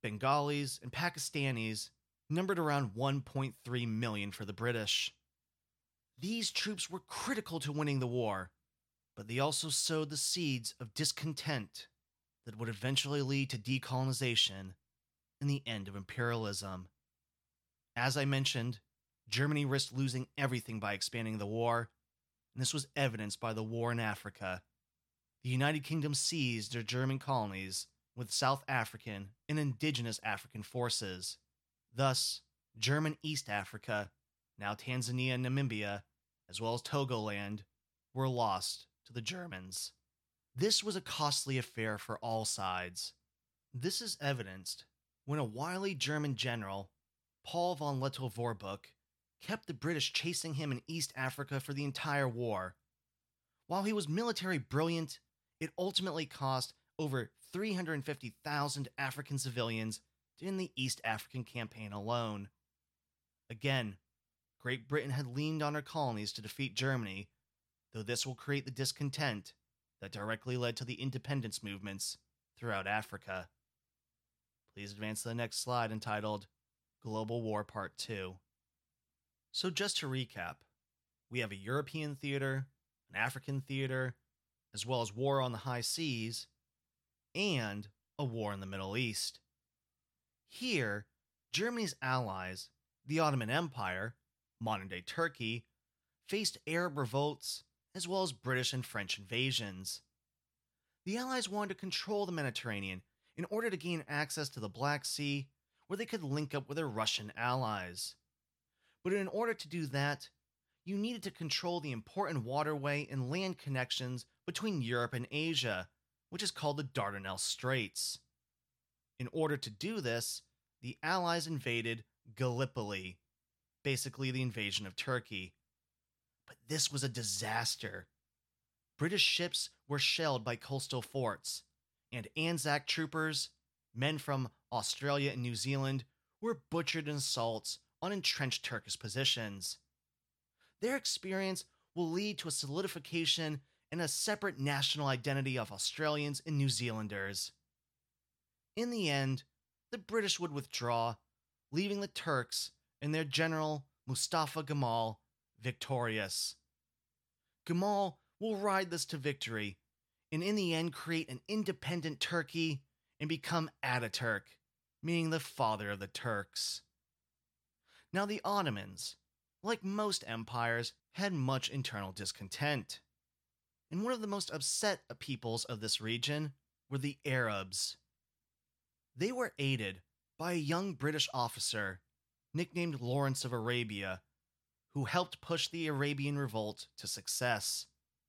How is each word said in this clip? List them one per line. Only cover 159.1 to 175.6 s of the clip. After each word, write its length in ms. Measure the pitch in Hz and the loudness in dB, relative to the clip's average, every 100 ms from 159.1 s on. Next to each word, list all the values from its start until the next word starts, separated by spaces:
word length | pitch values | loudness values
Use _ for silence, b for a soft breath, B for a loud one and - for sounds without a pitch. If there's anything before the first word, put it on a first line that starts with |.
| 151 | 0
victory, 580 | 139 139 - 110 104 - _ _ _ _ _ | 0 0 -2 -2 -2 -6 _ _ _ _ _
and 100 | 156 | 0
in 120 | 185 214 | 2 2
the 160 | 180 | 4
end 220 | 160 170 | 4 2
create 340 | - 160 165 156 | -2 -2 -2 -2
an 120 | 127 - | -8 -2
independent 720 | 214 196 - 139 175 156 139 | 0 0 -2 -2 0 -2 -2
Turkey 600 | - 175 156 165 160 139 - _ _ _ | 0 0 0 0 2 0 -4 _ _ _
and 100 | 151 | -2
become 420 | 160 - 170 160 - | -2 2 0 0 -2
Ataturk, 580 | 131 123 113 - 120 101 - - _ _ _ _ | 0 2 0 0 2 0 -2 -20 _ _ _ _
meaning 260 | 160 170 160 | 0 2 4
the 120 | 160 | 0
father 500 | - - 117 107 104 | -2 2 2 2 0
of 80 | 101 | -2
the 80 | 95 | -4
Turks. 720 | - 120 101 98 - - - - _ _ _ _ _ _ _ _ _ b b b | -4 -2 -2 -2 -4 -4 -4 -12 _ _ _ _ _ _ _ _ _ b b b
Now 120 | 185 | 0
the 160 | 202 214 | 0 0
Ottomans, 720 | - 202 160 104 98 92 - - _ _ _ _ | 2 2 2 0 -6 -8 -8 -10 _ _ _ _
like 220 | 202 226 | 0 0
most 400 | 190 202 214 190 - | 0 0 2 0 -2
empires, 680 | 113 110 120 117 117 117 - _ | -6 -2 0 4 2 0 -8 _
had 200 | - 202 | -2 0
much 360 | 170 131 131 - | 2 4 2 0
internal 440 | 135 127 104 98 | -2 -2 -4 -6
discontent. 880 | 92 98 - 95 - 147 139 - - _ _ _ _ _ _ _ _ _ | -4 -6 -6 -8 -2 0 0 -2 -12 _ _ _ _ _ _ _ _ _
And 120 | 170 | -2
one 100 | 226 | 0
of 80 | 247 | 0
the 60 | 214 | 0
most 240 | 202 - | -2 -2
upset 480 | 156 135 - 214 185 _ - | -2 0 2 2 0 _ -12
peoples 460 | - 127 117 113 | -6 -4 -2 -2